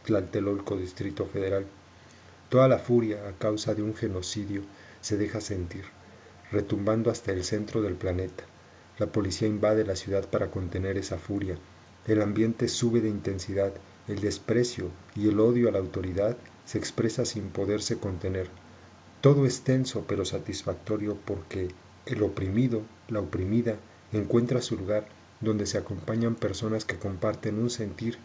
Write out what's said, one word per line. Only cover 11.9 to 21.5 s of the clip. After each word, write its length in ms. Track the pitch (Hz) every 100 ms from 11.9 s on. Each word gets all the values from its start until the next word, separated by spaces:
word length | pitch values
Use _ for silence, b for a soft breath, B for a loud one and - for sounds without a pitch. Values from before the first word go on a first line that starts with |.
| - 107
El 140 | 107
ambiente 440 | 104 104 113 113 120
sube 340 | - 117 117
de 80 | 110
intensidad, 640 | 101 98 95 - 98 98 - B B -
el 120 | 101
desprecio 680 | 101 - - 120 120 104 90 - -
y 140 | 104 107
el 100 | 104
odio 300 | 117 120 113
a 40 |
la 60 | 98
autoridad 580 | 90 98 92 90 107 120 - -
se 140 | - 110
expresa 460 | - - 110 -
sin 260 | 117 110 95
poderse 480 | 101 98 107 - 113
contener. 500 | 98 90 95 95 90 - - B B B - -
Todo 260 | 139 147 131
es 140 | -
tenso 440 | - 131 127 104 -
pero 160 | 98
satisfactorio 920 | 92 95 - 98 98 90 - 107 104 -
porque 440 | - 95 -